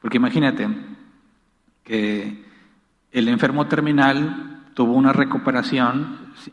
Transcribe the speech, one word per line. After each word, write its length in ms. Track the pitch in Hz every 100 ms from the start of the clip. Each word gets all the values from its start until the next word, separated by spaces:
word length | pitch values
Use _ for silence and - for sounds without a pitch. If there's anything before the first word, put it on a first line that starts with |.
Porque 160 | - 127
imagínate 500 | 123 127 143 113 104 107 - - - _ _ _ _ _ _ _
que 600 | - 110 104 104 101 104 - - _ _ _ _ _
el 180 | 127 117
enfermo 380 | 120 147 143 147
terminal 960 | 156 151 143 139 139 151 - - - -
tuvo 220 | - 120
una 180 | 123 135
recuperación 1040 | 135 135 135 - 127 120 135 123 131 151 - - - -